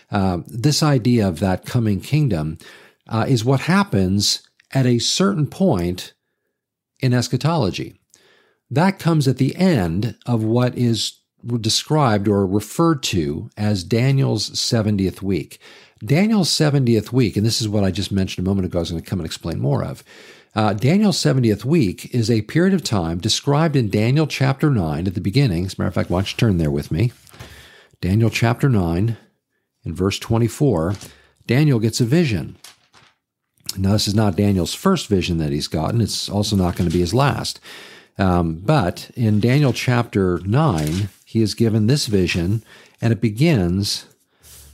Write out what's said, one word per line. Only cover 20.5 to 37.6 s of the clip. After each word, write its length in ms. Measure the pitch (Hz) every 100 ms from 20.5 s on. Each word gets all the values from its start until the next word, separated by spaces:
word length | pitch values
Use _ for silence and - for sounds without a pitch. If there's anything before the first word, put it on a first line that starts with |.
| 107
Uh, 160 | 107
Daniel's 460 | 104 127 196 208 -
seventieth 460 | 151 135 113 98
week 480 | 120 170 98 - -
is 160 | 127 110
a 140 | 113
period 320 | - 160 190
of 80 | 190
time 360 | - 104 82 85
described 580 | 107 - - 143 165 139
in 120 | 110
Daniel 380 | 104 113 143 156
chapter 420 | - 135 139 156
nine 380 | 120 80 73 92
at 80 |
the 60 | 95
beginning. 440 | 98 127 139 82
As 100 | 92
a 60 | -
matter 80 | 95
of 60 |
fact, 160 | 95 90
why 80 | 87
don't 140 | 101
you 40 | -
turn 220 | 120 87
there 140 | 78
with 180 | 71 -
me? 220 | 80 120 - - - - - - - _ -
Daniel 300 | 87 104 113
chapter 380 | - 117 117 143
nine 480 | 110 85 85 113 110 _ _ _ _ _ _
in 100 | -
verse 240 | 85 95 -
twenty-four, 800 | - 113 117 - 147 87 82 104 - - _ _ -
Daniel 320 | 123 151 120
gets 220 | 110 -
a 40 |
vision. 520 | 117 165 156 90 65 - - _ _ _ _ _ _ _ _ _ - 95
Now, 160 | 95
this 160 | 104 -
is 60 |
not 200 | 104 107
Daniel's 400 | 92 101 95 80
first 320 | - 190 190 -
vision 320 | 98 78 82
that 140 | 76
he's 160 | 73 -
gotten. 320 | 80 85 113
It's 280 | 92 - -
also 280 | 101 104 101
not 180 | 90
gonna 160 | 87 87
be 80 | 87
his 160 | 85
last. 460 | 120 143 113 135 -